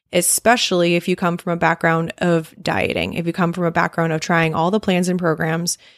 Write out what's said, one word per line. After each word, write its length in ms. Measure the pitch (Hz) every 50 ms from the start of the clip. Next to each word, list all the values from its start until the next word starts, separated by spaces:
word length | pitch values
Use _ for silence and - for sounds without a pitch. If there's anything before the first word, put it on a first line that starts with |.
| _ -
especially 800 | - 180 180 - - - - 220 240 233 - - 185 175 175 170 175
if 140 | 175 - 190
you 80 | 180
come 220 | - 180 175 175 170
from 160 | - 180 170
a 20 |
background 560 | 170 165 160 170 - - 165 165 165 165 165 - -
of 360 | 175 175 170 165 160 - - -
dieting, 520 | 170 - - 98 - - - - 85 92 -
if 120 | - 165
you 60 | 170
come 200 | 165 - 175 170
from 120 | 170 185 175
a 60 | 170
background 420 | 170 170 175 175 - - 165 165
of 80 | 160 160
trying 340 | - - 175 165 165 160 156
all 160 | - 160 180
the 80 | 208 214
plans 300 | - 202 185 175 180 185
and 100 | 180 180
programs. 600 | 180 165 156 156 165 160 160 165 175 175 - - - - -